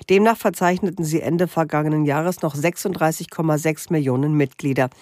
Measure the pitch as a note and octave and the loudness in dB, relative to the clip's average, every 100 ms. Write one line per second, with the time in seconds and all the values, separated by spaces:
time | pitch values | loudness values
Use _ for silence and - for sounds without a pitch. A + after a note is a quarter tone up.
0 | - G3 A3 A3 - E3+ F3+ F3+ F#3 F3 | 2 4 4 2 -2 0 0 0 -2 -2
1 | D#3 D#3+ B2 E3+ F3 E3 D#3 D3+ D3+ D3+ | -2 -2 0 0 0 0 0 0 0 0
2 | D3 C#3+ E3+ F3+ D#3+ C#3+ E3+ - G3+ E3+ | 2 0 -2 -2 -4 -2 -2 -2 -4 -2
3 | D#3+ D#3+ F3 - D#3+ D3 D#3+ D#3 - D#3+ | -2 -2 -8 -4 0 0 0 -4 -2 0
4 | C3+ B2+ D3 D3+ C3+ - C#3+ C3+ B2+ - | 0 0 2 2 0 -2 -2 0 -2 -4